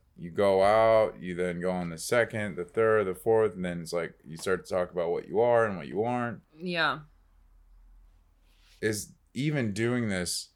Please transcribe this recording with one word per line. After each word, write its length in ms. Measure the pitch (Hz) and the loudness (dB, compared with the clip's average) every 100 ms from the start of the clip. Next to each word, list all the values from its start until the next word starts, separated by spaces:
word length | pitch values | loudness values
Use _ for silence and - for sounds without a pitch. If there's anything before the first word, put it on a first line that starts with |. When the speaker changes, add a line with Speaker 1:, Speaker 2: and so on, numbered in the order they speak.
| _ - | _ -16
Speaker 1:
you 140 | 85 | -8
go 320 | 80 101 95 | 2 4 6
out, 580 | 98 110 113 110 107 - | 6 6 6 6 4 0
you 140 | 87 | -6
then 260 | 87 90 87 | -4 -2 -2
go 100 | 90 | -2
on 180 | 90 87 | -2 -4
the 80 | 80 | -8
second, 580 | - 123 110 110 104 87 | -2 0 0 -2 -6 -6
the 80 | |
third, 420 | 87 - 110 110 98 | -6 0 2 4 2
the 80 | |
fourth, 400 | 90 113 113 107 95 | -2 2 2 2 0
and 80 | |
then 160 | 90 87 | -6 -6
it's 100 | 82 | -6
like 220 | 87 82 - | -4 -4 -8
you 120 | - 80 | -18 -8
start 260 | - 92 | -2 -2
to 80 | - | -2
talk 180 | 92 87 | -4 -2
about 180 | 87 85 | -2 -2
what 180 | 85 - | -2 -2
you 120 | 98 | 0
are 260 | 120 117 110 | 4 4 2
and 100 | 92 | -2
what 120 | 69 | -6
you 140 | 82 | -4
aren't. 360 | 117 123 120 160 _ 151 | -2 -2 -4 -8 _ -14
Speaker 2:
Yeah. 440 | 180 175 151 160 151 _ _ _ _ _ _ - - - _ _ _ _ _ _ _ _ | -6 -2 -2 -2 -8 _ _ _ _ _ _ -20 -20 -20 _ _ _ _ _ _ _ _
Speaker 1:
Is 320 | 87 104 - - _ | -4 -4 -6 -16 _
even 400 | 113 147 147 113 | -6 -2 -2 -2
doing 360 | 98 117 123 113 | 0 0 0 -2
this, 420 | 95 87 - - | -2 -4 -6 -10